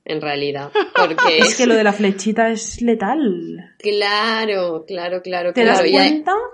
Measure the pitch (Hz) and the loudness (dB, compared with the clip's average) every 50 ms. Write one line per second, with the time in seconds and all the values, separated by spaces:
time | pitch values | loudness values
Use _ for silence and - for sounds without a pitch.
0 | _ - 160 156 151 151 143 143 143 143 143 143 143 143 - 427 370 - - - | _ -8 -6 -6 -4 -4 -4 -2 -4 -4 -4 -6 -8 -4 -4 -4 -4 0 2 2
1 | 180 160 160 - 494 - 160 160 - - - - 247 240 226 220 214 208 202 208 | 2 2 2 0 2 4 4 4 4 4 4 2 2 4 4 4 4 2 2 2
2 | 214 190 196 196 - 220 214 233 226 226 226 214 - - - - 240 233 226 220 | 0 0 0 0 -4 -2 0 0 0 0 0 -4 -8 -10 -8 -4 0 0 0 0
3 | 202 202 262 320 285 214 180 175 165 165 165 170 180 - _ _ - 208 208 208 | 0 -2 -2 -2 0 -2 -2 -4 -6 -10 -12 -14 -16 -20 _ _ -4 -2 -2 0
4 | 202 202 208 208 214 226 220 220 220 214 202 190 180 175 165 160 160 - 196 175 | 0 0 0 0 0 0 -2 -2 -2 -2 -2 -2 -2 -2 -4 -6 -8 -10 -10 -8
5 | 175 180 180 180 180 185 180 175 175 175 175 247 233 226 - 190 - - 190 - | -6 -6 -6 -6 -6 -6 -6 -4 -4 -2 0 2 4 4 4 4 4 4 4 4
6 | - 294 311 302 302 359 381 427 480 494 | 4 4 2 0 0 -2 -2 -2 -4 -6